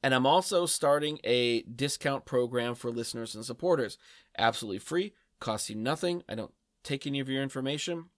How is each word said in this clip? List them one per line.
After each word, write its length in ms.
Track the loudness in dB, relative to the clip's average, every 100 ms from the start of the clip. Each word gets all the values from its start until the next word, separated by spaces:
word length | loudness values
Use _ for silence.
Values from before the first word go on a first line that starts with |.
And 100 | 4
I'm 140 | 4 6
also 400 | 6 4 2 2
starting 520 | 2 4 4 2 -4
a 400 | 2 4 4 2
discount 640 | -2 -4 -2 0 -2 -2 -2
program 500 | 0 0 0 -2 -4
for 160 | -4
listeners 420 | -4 -4 -6 -8
and 100 | -8
supporters. 540 | -10 -4 2 2 2 -6 -20 -20 _ 0
Absolutely 400 | 2 2 -4 -6
free, 380 | -2 -2 -2 _ _ _
costs 280 | -4 -4 -4
you 60 | -4
nothing. 480 | -2 0 -2 -2 -6
I 60 | -8
don't 180 | -10 _ _ _
take 240 | -6 -4 -2
any 120 | -4
of 80 | -2
your 140 | -2
information. 720 | -4 -4 -4 -4 -4 -6 -8